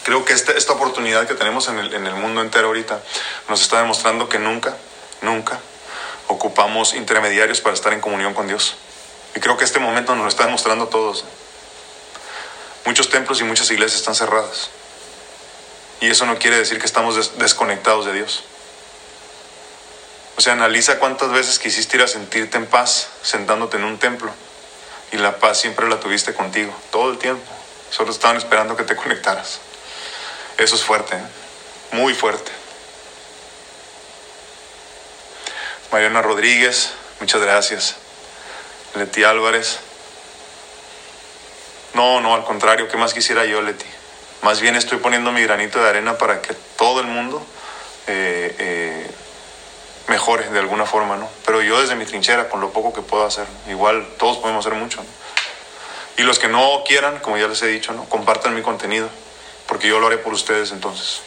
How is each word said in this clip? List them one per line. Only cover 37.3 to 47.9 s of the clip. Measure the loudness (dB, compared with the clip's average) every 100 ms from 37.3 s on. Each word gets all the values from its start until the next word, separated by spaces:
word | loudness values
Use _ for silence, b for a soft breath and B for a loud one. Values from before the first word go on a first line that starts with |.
| 2
gracias. | 4 4 2 0 -2 -4 -16 -20 -18 B B B B B -12 -6
Leti | -4 2
Álvarez. | 2 4 2 2 -2 -6 -10 -18 -18 -20 -20 -20 -20 -20 -20 -20 -20 -20 -18 -20 -20 -20 -20 -18 -18 -18 -6
No, | 2 4 4
no, | 4 2
al |
contrario, | 2 2 4 4 2
¿qué | 0
más | 0
quisiera | 0 0 2 2
yo, | 0
Leti? | -2 -6 -10 -16 -18 -20 -20 0
Más | 2 4
bien | 4 2
estoy | 0 0
poniendo | 2 2 2
mi | 2
granito | 2 2 0 2
de | 4
arena | 4 0 0
para | 0 0
que | -2 -10 -10 2
todo | 2 2
el | -2
mundo, | -4 -4 -6 -10 B B B B